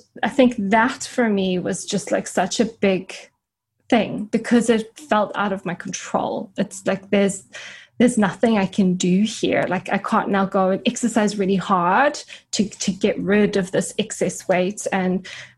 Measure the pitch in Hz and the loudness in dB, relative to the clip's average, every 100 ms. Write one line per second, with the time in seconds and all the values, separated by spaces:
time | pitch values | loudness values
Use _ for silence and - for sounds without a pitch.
0 | - - 214 - 254 247 196 226 240 - | -14 -6 -2 4 4 2 2 2 2 -2
1 | - - 233 202 190 180 - 190 - 175 | -6 -2 0 2 0 0 -2 -6 -4 -4
2 | - 196 208 - 233 - 226 - 202 190 | -2 -4 -2 -2 -2 0 -2 0 0 0
3 | - - - _ _ _ _ _ - 240 | -4 -16 -20 _ _ _ _ _ 0 0
4 | 190 165 208 226 - 240 233 220 214 - | 0 -4 -4 -4 2 2 4 2 -2 -12
5 | - 214 202 - 202 196 180 180 - - | -2 0 0 -2 -4 -4 -6 -8 -8 -12
6 | - - - - - - 196 - - 190 | -6 -4 -2 -4 -6 -6 -6 -4 -4 -4
7 | - 202 196 196 - - - - - - | 0 2 2 0 -10 -18 -18 -20 -12 2
8 | 240 240 196 - 240 220 190 - 185 180 | 4 4 0 2 2 2 2 2 2 2
9 | 185 185 220 - - - - 180 - 196 | 2 2 2 0 -2 0 0 -2 -2 -4
10 | - - - 196 190 196 190 190 233 - | 0 0 2 0 0 2 2 2 -2 -2
11 | 233 226 208 202 190 196 - 190 175 202 | -2 0 0 0 0 0 2 2 4 2
12 | 285 302 - - _ - 202 - - 185 | 2 -2 -10 -20 _ -4 -4 -2 -4 0
13 | 208 - 175 208 202 202 185 190 185 - | 0 0 2 4 4 2 0 -2 -2 -4
14 | 214 - 180 - - 180 185 208 - 196 | -8 -4 -4 -4 -2 0 0 -4 -4 -2
15 | 185 185 185 - - | 0 -2 -6 -14 -18